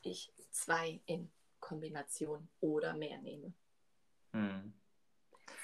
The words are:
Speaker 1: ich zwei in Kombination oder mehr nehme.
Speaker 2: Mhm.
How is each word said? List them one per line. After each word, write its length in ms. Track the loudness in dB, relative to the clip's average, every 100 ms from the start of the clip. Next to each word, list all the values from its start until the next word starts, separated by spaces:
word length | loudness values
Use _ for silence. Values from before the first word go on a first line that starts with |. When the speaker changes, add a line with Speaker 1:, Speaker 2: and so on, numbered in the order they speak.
Speaker 1:
ich 280 | -4 -4 -8 -14 -6
zwei 480 | -2 4 4 4 -2 -2
in 260 | -2 -2 -12 _ -14
Kombination 880 | -6 -4 -4 -4 -4 -2 0 -2 -4 2
oder 340 | 4 6 4
mehr 240 | 2 -2 -4
nehme. 340 | -8 -8 -10 -12 _ _ _ _ _ _ -6
Speaker 2:
Mhm. 400 | 0 2 0 -6 -14 _ _ _ _ _ -20 -14 -12